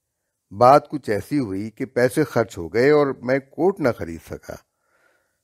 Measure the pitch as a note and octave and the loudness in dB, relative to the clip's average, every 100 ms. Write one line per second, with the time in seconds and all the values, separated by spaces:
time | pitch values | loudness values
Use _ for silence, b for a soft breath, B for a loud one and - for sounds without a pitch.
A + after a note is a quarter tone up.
0 | _ _ _ _ _ G2+ B2 D3 - D3 | _ _ _ _ _ 2 6 6 4 -10
1 | - G2+ - D3 A2+ F#2+ A2 - C3+ A#2+ | -4 -6 -2 -4 -4 -6 -10 -10 -6 0
2 | B2 - D3+ A#2+ A2+ - E2 A2+ C3+ D3+ | 0 0 -2 0 -2 -6 -6 0 4 4
3 | C#3 B2+ B2 C3+ C3+ - F3 G3 C#3 G#2+ | 2 -4 -4 -4 -6 -2 -2 0 -2 -4
4 | E2 E2 - D2 - D#2+ _ _ _ _ | -8 -12 -14 -16 -14 -18 _ _ _ _
5 | _ _ _ _ | _ _ _ _